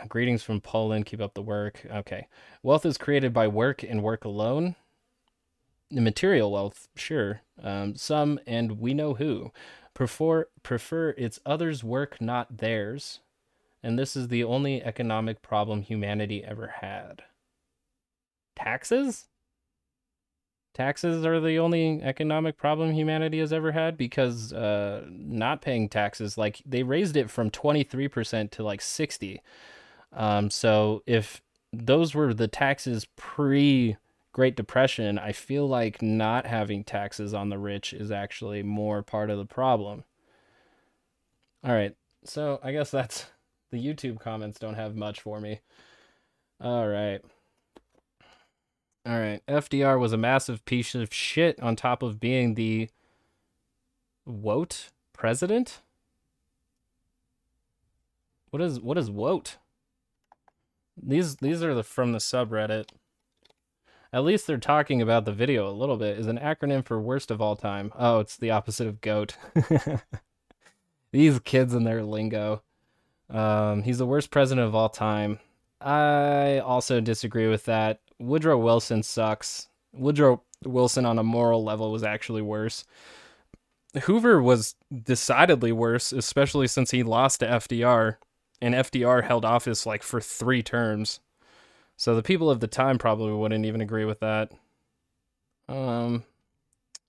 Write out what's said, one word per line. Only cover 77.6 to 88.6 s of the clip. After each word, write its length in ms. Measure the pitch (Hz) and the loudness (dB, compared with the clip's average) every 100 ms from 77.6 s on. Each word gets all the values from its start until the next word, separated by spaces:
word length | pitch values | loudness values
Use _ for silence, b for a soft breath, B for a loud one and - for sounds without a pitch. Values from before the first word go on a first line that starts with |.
| - | 2
that. 360 | 110 110 107 _ - | 0 2 -2 _ -10
Woodrow 380 | 120 151 156 139 | -2 0 4 4
Wilson 440 | 117 117 - 113 | 6 4 4 -2
sucks. 680 | 107 - 110 107 - - - _ _ | -2 0 0 0 -6 -10 -14 _ _
Woodrow 500 | 127 131 147 143 127 _ - | -4 0 6 6 6 _ -14
Wilson 420 | 123 127 123 - 123 | -4 2 4 4 2
on 120 | 113 | 2
a 60 | |
moral 400 | 113 117 120 117 | 2 4 4 4
level 300 | 110 107 110 | 2 -2 -2
was 100 | 110 | -2
actually 380 | 113 107 - 113 | -2 -4 -4 -4
worse. 420 | 107 107 110 - - B B B B B B - _ _ _ 139 | -4 -2 -4 -6 -14 B B B B B B -20 _ _ _ -6
Hoover 400 | - 214 233 196 | 2 4 8 8
was 320 | 123 123 110 - - 131 | 8 6 4 -8 -14 -8
decidedly 680 | 110 123 - 127 175 143 117 | -2 0 4 8 8 8 4
worse, 400 | 113 117 117 - | 2 2 2 0
especially 560 | 131 - - 139 147 131 | -4 -2 2 2 4 2
since 240 | - 127 | 2 2
he 120 | 127 | 2
lost 360 | 113 113 135 - | 2 4 4 2
to 100 | 117 | 0
F 180 | 120 - | 0 0
D 140 | 120 | 2
R, 360 | 117 120 110 110 _ _ _ - | 6 6 4 0 _ _ _ -4